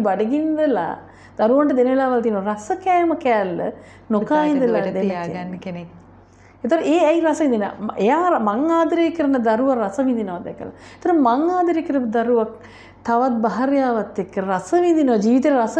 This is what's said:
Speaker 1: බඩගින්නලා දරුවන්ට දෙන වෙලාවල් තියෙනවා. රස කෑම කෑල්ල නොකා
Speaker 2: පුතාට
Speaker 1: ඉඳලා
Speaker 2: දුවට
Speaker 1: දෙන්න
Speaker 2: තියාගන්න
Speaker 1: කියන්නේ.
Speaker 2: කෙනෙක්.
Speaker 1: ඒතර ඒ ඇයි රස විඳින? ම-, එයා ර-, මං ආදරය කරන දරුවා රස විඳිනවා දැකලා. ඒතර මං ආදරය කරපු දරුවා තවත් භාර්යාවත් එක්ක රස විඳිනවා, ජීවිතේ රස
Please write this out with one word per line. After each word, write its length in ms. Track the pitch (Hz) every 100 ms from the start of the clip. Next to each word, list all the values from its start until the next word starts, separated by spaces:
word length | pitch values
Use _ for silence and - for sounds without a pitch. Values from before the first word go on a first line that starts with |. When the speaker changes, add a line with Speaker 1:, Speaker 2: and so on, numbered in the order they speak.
| 202
Speaker 1:
බඩගින්නලා 880 | 185 220 285 311 311 302 202 170 - - - - -
දරුවන්ට 380 | 220 269 294 254
දෙන 120 | 247
වෙලාවල් 300 | 262 262 247
තියෙනවා. 300 | 226 202 202
රස 140 | 208 - 370
කෑම 280 | 381 349 339 311
කෑල්ල 360 | 254 220 185 170 180 - - - -
නොකා 100 | 214
Speaker 2:
පුතාට 260 | 220 302 302
Speaker 1:
ඉඳලා 280 | 277 240 214 190
Speaker 2:
දුවට 100 | 190
Speaker 1:
දෙන්න 120 | 196
Speaker 2:
තියාගන්න 220 | 180 175
Speaker 1:
කියන්නේ. 240 | 185 180 180
Speaker 2:
කෙනෙක්. 240 | 190 175 170 - - - - - - -
Speaker 1:
ඒතර 160 | 233 330 277
ඒ 80 | 339 302
ඇයි 120 | 330 320
රස 140 | 294
විඳින? 200 | 294 233 - - 214
ම-, 80 | - 196
එයා 200 | 302 359
ර-, 80 | 285 208
මං 220 | 214 320 330
ආදරය 280 | 330 339 330 330
කරන 220 | 294 269 226
දරුවා 300 | 226 269 247
රස 180 | 196 - 262
විඳිනවා 320 | 233 202 175 -
දැකලා. 240 | - - - - -
ඒතර 160 | 339
මං 280 | 339 247 254 339 359
ආදරය 240 | 349 330 330
කරපු 200 | 277 240 233
දරුවා 300 | 233 233 220 - - - - - -
තවත් 260 | 233 262 233 220
භාර්යාවත් 760 | 196 269 277 262 226 208 -
එක්ක 140 | - 202
රස 240 | 190 185 - 349
විඳිනවා, 340 | 349 320 269 220
ජීවිතේ 280 | 214 254 294 262
රස 180 | 220 311